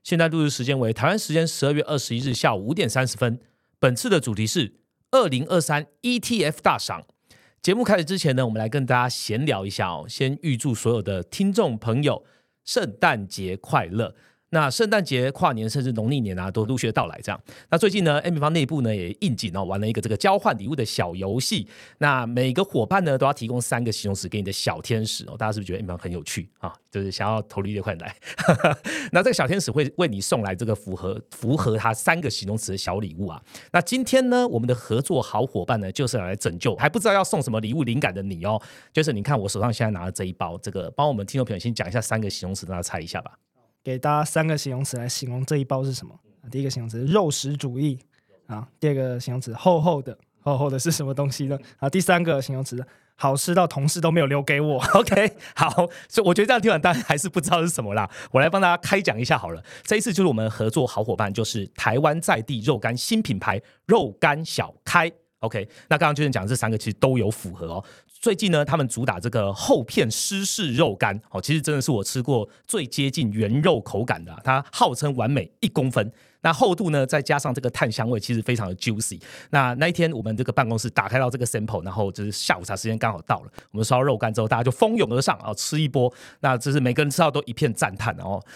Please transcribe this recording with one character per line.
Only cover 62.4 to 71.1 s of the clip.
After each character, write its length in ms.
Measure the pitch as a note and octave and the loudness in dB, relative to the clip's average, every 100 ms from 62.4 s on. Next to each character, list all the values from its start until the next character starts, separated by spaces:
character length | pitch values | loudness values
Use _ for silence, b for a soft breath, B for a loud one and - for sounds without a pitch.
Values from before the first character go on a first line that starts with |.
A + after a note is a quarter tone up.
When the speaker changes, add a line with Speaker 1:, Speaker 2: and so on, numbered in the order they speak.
Speaker 1:
地 200 | A2+ B2 | 0 -2
肉 180 | A2 A#2+ | 0 0
干 180 | A2+ A#2+ | -2 -4
新 240 | - A3 | 0 0
品 160 | A3 F#2+ | 0 0
牌 240 | - G2 b b - | 0 -2 b b 4
肉 260 | A3 C3+ G2+ | 4 4 2
干 240 | D#3+ D3 | 2 2
小 300 | D#3+ - G2 - | -4 -4 -6 -8
开。 280 | - F3 E3 - _ _ | 2 2 2 -4 _ _
OK， 260 | A2+ A2 G2 B B | -6 -4 -8 B B
那 60 | D3+ | 2
刚 160 | D3+ | 2
刚 40 | C#3+ | 2
Jason 160 | D3 | 0
讲 100 | A2+ | 0
的 80 | G2 | 0
这 60 | B2+ | 0
三 160 | A2+ | 0
个 40 | A2 | 0
其 140 | A2+ | -2
实 40 | |
都 260 | G2+ C3+ B2+ | 0 2 2
有 100 | G#2 | 0
符 240 | - F#2 | -2 -10
合 140 | F2 E2 | -10 -8
哦。 180 | F2 B B B | -8 B B B
最 240 | - A#3+ | -4 -2
近 160 | G3 G3+ | 0 2
呢， 160 | D#3 D3 | 2 2
他 100 | D#3 | 0
们 120 | C3 | 0
主 180 | - B2 | 0 -2
打 140 | F2+ | -2
这 100 | - | -2
个 240 | A#2 G2+ | 0 0
厚 300 | G2 - F3+ | -2 2 2
片 260 | A2+ - B2 | 2 0 0
湿 340 | - - G3 | 0 -4 -2
式 300 | G3 - E3 | -2 -2 0
肉 220 | A#2+ D3+ F#2+ | 2 2 2
干， 260 | A2 | -2